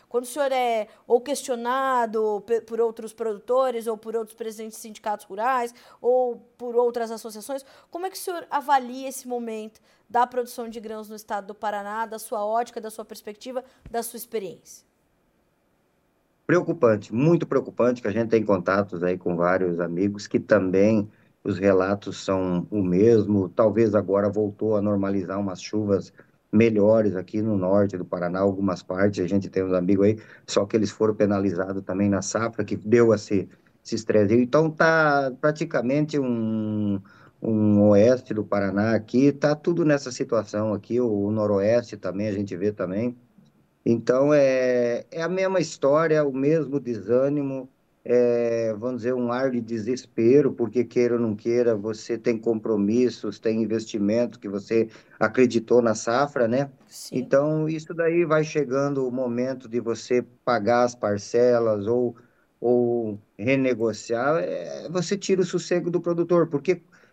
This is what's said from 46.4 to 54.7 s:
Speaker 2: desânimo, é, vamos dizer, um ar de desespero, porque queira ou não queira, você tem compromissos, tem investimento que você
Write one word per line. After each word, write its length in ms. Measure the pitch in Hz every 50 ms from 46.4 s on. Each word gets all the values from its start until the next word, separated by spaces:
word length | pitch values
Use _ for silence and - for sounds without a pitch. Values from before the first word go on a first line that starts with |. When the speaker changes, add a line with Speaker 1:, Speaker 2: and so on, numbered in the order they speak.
| 135 143 156 165 147 127 139 143
Speaker 2:
desânimo, 880 | 127 120 120 104 92 98 120 127 131 139 143 147 143 135 135 135 131 131 _ _ _ _ _ _ -
é, 680 | - 120 123 123 120 120 120 120 117 117 113 113 113 110
vamos 240 | 107 110 127 127 120
dizer, 160 | 107 123 127
um 160 | 123 123 120 120
ar 180 | 123 135 135
de 100 | 123 120
desespero, 920 | 113 110 117 113 107 117 127 123 - - - - 113 117 131 147 147 131 -
porque 320 | - 120 107 - 123 117
queira 300 | 117 - 127 123 120 120
ou 60 | 117
não 160 | 120 113 101
queira, 400 | 101 - 117 117 120 123 120 113
você 420 | 104 98 110 110 107 - - 117 113
tem 180 | 113 123 117 107
compromissos, 1000 | 110 113 117 110 110 110 110 104 101 101 110 120 127 120 117 - - 107 101 -
tem 240 | - 113 110 113 113
investimento 800 | 104 110 113 110 - - 110 101 101 107 117 120 113 - -
que 80 | - 104
você 400 | 98 101 98 -